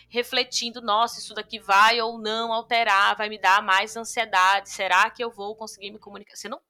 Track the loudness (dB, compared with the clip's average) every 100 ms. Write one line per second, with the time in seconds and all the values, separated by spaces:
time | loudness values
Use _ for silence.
0 | _ -6 -2 -2 -2 -4 -6 -6 -2 0
1 | 0 -4 -12 -12 -12 -10 2 6 6 4
2 | 0 -4 -4 -4 -2 -4 0 0 2 4
3 | 4 2 -4 0 2 4 4 2 0 -6
4 | -6 -4 -2 2 4 2 -2 -6 2 2
5 | 2 0 -8 -8 -12 -10 -14 -14 -16 -16
6 | -18 -18 -18 -16 -12 -12 _